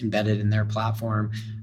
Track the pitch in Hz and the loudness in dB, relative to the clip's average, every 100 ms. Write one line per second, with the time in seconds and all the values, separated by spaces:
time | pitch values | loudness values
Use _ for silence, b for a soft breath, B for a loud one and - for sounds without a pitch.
0 | 117 104 107 104 104 107 107 107 113 110 | -2 2 2 2 4 2 2 0 0 -2
1 | 113 107 107 110 B B | -2 -2 -2 -4 B B